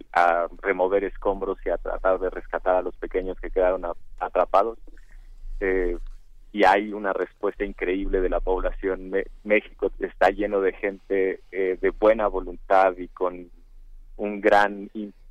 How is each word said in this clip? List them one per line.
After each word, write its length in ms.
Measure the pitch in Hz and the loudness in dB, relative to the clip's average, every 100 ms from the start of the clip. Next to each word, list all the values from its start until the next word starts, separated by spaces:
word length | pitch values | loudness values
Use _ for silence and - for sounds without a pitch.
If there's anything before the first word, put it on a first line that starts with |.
| - | -2
a 340 | 87 87 85 85 - | 4 4 4 0 -2
remover 400 | 98 92 92 98 | -2 2 2 2
escombros 560 | 95 - 104 95 95 95 | 0 -2 -2 -2 -4 -4
y 60 | 92 | -4
a 80 | 85 | -4
tratar 420 | 87 87 95 92 | -4 -2 0 2
de 120 | 92 | 0
rescatar 420 | 87 - 85 95 | -6 -6 -4 0
a 80 | 92 | 0
los 140 | 90 | 0
pequeños 440 | - 87 92 92 90 | -6 -6 -4 -4 -6
que 120 | 87 | -4
quedaron 340 | 95 90 92 | 2 2 2
a-, 80 | 87 - - - | -4 -8 -12 -8
atrapados. 640 | 90 92 90 98 113 117 - - - - - - - - | -2 0 2 4 2 -2 -14 -16 -18 -18 -18 -14 -10 -2
Eh, 400 | 98 92 87 87 - - - - - | 0 2 0 -2 -8 -14 -18 -20 -6
y 120 | 104 | 4
hay 260 | 95 101 107 | 6 6 2
una 220 | 101 101 | -4 -2
respuesta 500 | 92 92 - 101 - | -2 -4 -2 -4 -2
increíble 560 | 101 - 90 95 98 95 | -4 -2 -2 0 0 2
de 80 | 90 | 2
la 140 | 87 | 0
población. 680 | 92 92 92 - 95 92 92 | 0 0 0 -2 -2 -2 -4
Me-, 180 | 98 - - | -4 -4 -8
México 440 | 104 107 - - 98 - | 0 2 0 -4 -4 -2
está 320 | 98 - 92 | -6 2 2
lleno 280 | 98 104 101 | 2 0 2
de 140 | 95 | 0
gente, 680 | - 101 98 - 98 95 - - | 0 -4 -6 -2 0 0 -2 -6
eh, 280 | 92 92 90 | -2 -2 0
de 100 | 95 | -2
buena 360 | - 107 113 104 | 4 4 4 2
voluntad 720 | 92 90 87 - 98 95 90 | -2 -6 -8 2 4 4 2
y 100 | 87 | -8
con 420 | - 92 90 85 - - - - - - - | -4 -4 -4 -14 -20 -20 -20 -18 -18 -16 -8
un 240 | 104 101 | -6 0
gran 480 | 104 101 101 101 101 | 4 6 4 0 -10
in-, 200 | 110 104 - | -10 -10 -12